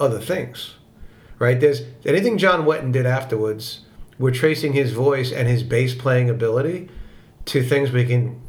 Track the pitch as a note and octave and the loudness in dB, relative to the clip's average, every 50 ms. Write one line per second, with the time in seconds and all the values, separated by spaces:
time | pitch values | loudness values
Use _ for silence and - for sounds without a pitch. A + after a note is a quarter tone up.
0 | D3 C3+ - - - - F3+ - - - - - - - - - _ _ _ - | 0 0 0 -2 -4 -4 -4 -4 -4 -8 -10 -14 -14 -16 -16 -20 _ _ _ -20
1 | - - - - - - - - A#2+ A#2+ B2 B2 D3 D3 C#3 B2 - - - - | -20 -20 -20 -20 -20 -16 -6 0 2 2 2 4 4 2 2 2 -6 -12 -14 -8
2 | - - C#3+ F#3+ G3 A#3+ A3+ F#3+ F#3 F#3+ F3+ E3 D#3 D3+ D#3 D#3 C3+ B2+ B2 C3 | -2 0 2 2 2 2 2 2 2 2 4 4 2 2 0 0 0 -2 0 0
3 | B2 B2 B2+ C3+ - - A2+ A2 G#2+ G#2+ G#2+ G#2+ - - - - - - - - | 2 0 0 -2 -2 -4 -2 -2 -2 -2 -4 -4 -8 -12 -14 -14 -18 -20 -20 -20
4 | - - - - B2+ C3 B2 - D#3+ D#3 D#3 - D#3 D3 C3+ C#3 C3+ A#2 G#2+ A2+ | -20 -16 -8 -2 0 0 0 2 2 0 0 0 -2 0 0 2 0 0 0 2
5 | C3 C#3+ C#3 C3 B2 B2 - - B2 A#2+ B2 A#2 - - B2 A#2 C3 B2+ B2 - | 2 2 2 2 -2 -2 -2 0 0 2 2 2 0 0 0 2 2 0 -2 -2
6 | - C3+ B2+ B2+ B2 A#2+ A#2 A#2+ A#2 A2+ A2 B2+ C#3+ D#3+ F3+ F#3 - - - - | 0 2 2 4 2 2 0 0 0 0 0 0 0 -2 -4 -6 -8 -12 -14 -16
7 | - - - - - - - - - - - C#3 B2+ B2 D3 C#3 C#3 B2+ B2 B2 | -16 -16 -18 -20 -20 -20 -18 -14 -8 -2 0 0 2 2 2 2 2 2 2 0
8 | B2 B2 B2 B2 A#2+ - - - - | 2 2 2 0 0 -2 -4 -10 -10